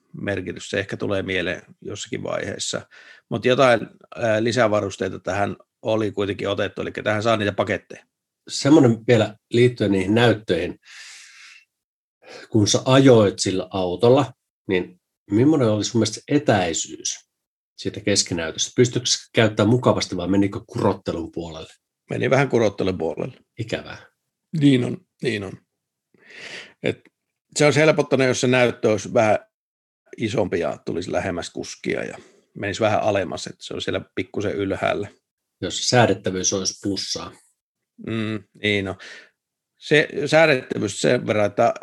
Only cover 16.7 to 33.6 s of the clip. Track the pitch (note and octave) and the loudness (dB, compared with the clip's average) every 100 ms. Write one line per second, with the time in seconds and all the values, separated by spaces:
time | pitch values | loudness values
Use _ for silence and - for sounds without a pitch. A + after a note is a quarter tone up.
16.7 | D#2 - - - - _ _ _ _ _ | -4 -8 -8 -10 -10 _ _ _ _ _
17.7 | - F#2+ - - G2 - F2 D#2+ - - | -10 -10 -6 -2 0 0 -2 -4 -6 -4
18.7 | - B2 B2 - - - - A2 G#2+ G#2 | 2 2 2 -2 -4 -2 2 2 2 2
19.7 | B2 A2 G2 - F#2 E2+ G2 G2+ G2 - | 4 2 0 -2 -6 -2 0 0 -4 -10
20.7 | - G#2+ F#2 - E2 E2 - E2 D#2 - | -2 -2 -2 -6 -8 -8 -10 -10 -12 -16
21.7 | - _ _ - - A#2+ C3 C3+ B2 G#2+ | -20 _ _ -10 -4 0 2 2 2 2
22.7 | G2 G2 F2 D#2+ - - - _ - A#2 | 0 -4 -2 -4 -4 -8 -10 _ -12 -8
23.7 | - - - - _ _ _ - D#3+ C#3+ | -8 -8 -18 -20 _ _ _ -8 2 4
24.7 | B2+ B2 B2 _ - C#3 G#2+ G2 F2 _ | 4 0 -6 _ -6 -4 -4 -8 -14 _
25.7 | _ _ _ _ _ - - - - - | _ _ _ _ _ -20 -20 -18 -18 -18
26.7 | - - - _ _ _ _ _ - D3 | -6 -6 -6 _ _ _ _ _ 0 2
27.7 | C#3 D#3 D3+ C#3 B2+ C3 B2 C3 B2+ B2 | 4 4 2 0 0 0 0 2 2 2
28.7 | - A#2+ G#2 F#2+ A#2+ G#2+ G2+ _ _ _ | 2 0 0 0 2 4 2 _ _ _
29.7 | _ _ _ - - G#2+ G#2+ F#2 F#2 D2+ | _ _ _ -18 -8 -4 -2 -2 -2 -4
30.7 | - - E2+ F2+ F2 F#2+ F2 D#2+ - - | -6 -6 -6 -4 -4 -4 -6 -8 -10 -12
31.7 | - - - - - - _ _ - G2+ | -10 -6 -6 -6 -12 -20 _ _ -10 -8
32.7 | F2+ G#2+ G#2 G#2+ G2+ E2 - - - | 0 0 2 0 0 -2 -8 -12 -14